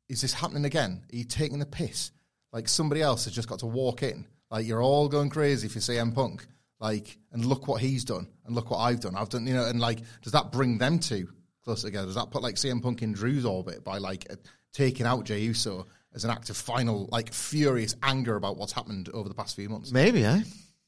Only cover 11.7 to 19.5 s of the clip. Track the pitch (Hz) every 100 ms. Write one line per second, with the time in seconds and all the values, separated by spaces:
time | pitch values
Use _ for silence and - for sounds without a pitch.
11.7 | 110 110 101 95 101 117 117 123 - 135
12.7 | 120 123 110 110 98 117 143 120 92 90
13.7 | - 95 98 95 92 - - - - _
14.7 | - 131 127 117 123 104 104 113 113 110
15.7 | 92 95 _ _ 113 110 113 - 101 -
16.7 | 120 117 107 95 117 113 - - 151 147
17.7 | 127 110 - 135 135 120 104 98 92 101
18.7 | - - 101 90 113 101 95 101